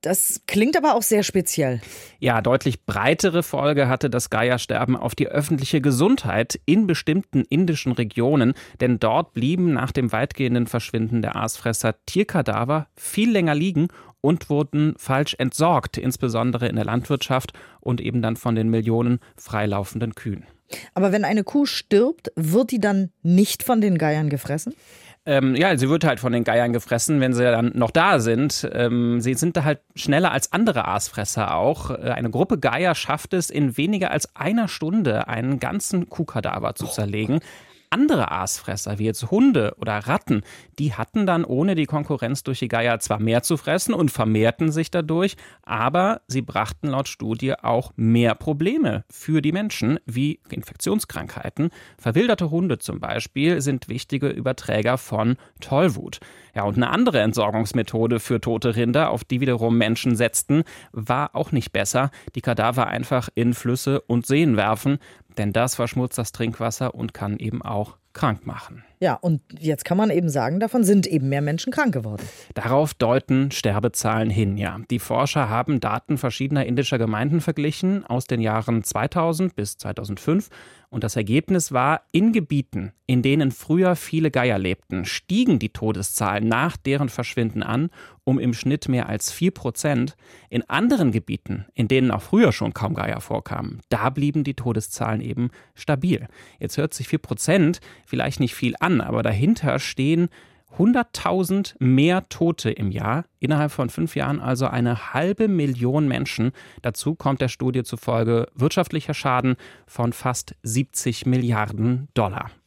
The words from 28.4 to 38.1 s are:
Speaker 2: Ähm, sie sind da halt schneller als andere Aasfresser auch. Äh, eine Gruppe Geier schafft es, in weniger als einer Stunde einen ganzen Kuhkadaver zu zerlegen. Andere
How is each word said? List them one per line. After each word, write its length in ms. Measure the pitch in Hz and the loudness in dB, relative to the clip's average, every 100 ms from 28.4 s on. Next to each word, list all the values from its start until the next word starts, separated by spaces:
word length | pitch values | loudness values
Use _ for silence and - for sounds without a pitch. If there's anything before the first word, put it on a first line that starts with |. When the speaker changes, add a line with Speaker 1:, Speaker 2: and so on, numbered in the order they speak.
| 143 - - | 0 -2 -4
Speaker 2:
Ähm, 480 | - 120 120 120 120 | 0 0 2 2 0
sie 140 | 120 | 0
sind 240 | 127 170 170 | 0 0 0
da 80 | |
halt 160 | 151 143 _ | 0 -2 _
schneller 380 | - - 165 180 | -6 0 2 2
als 220 | 135 - | 0 -2
andere 340 | 180 226 135 - | 2 2 2 0
Aasfresser 680 | 101 - - 101 - 98 | -2 -4 -6 -4 -2 0
auch. 360 | 78 117 165 - | 2 2 0 -6
Äh, 220 | 127 120 | -6 -4
eine 180 | 123 120 | -2 -2
Gruppe 280 | 120 185 196 | 0 0 2
Geier 380 | 131 123 180 | 0 2 0
schafft 380 | 156 - 147 - | 0 -2 -4 -2
es, 160 | 185 160 | -2 -2
in 260 | - 139 | 0 0
weniger 360 | 117 165 208 185 | 2 0 0 0
als 220 | - - - | -2 -4 -4
einer 320 | 147 226 214 | -2 0 -2
Stunde 580 | - 160 220 151 110 113 | -4 -2 0 2 0 -2
einen 320 | 117 127 135 | -2 -2 -2
ganzen 480 | 127 202 - 185 175 | -2 -4 -2 -2 -2
Kuhkadaver 680 | - 156 113 98 98 110 | -6 -4 -4 -4 -4 -4
zu 120 | - 87 | -6 -6
zerlegen. 520 | - 101 104 110 156 - - - - _ | -4 -4 -2 0 -2 -4 -20 -20 -20 _
Andere 420 | 196 302 | 2 2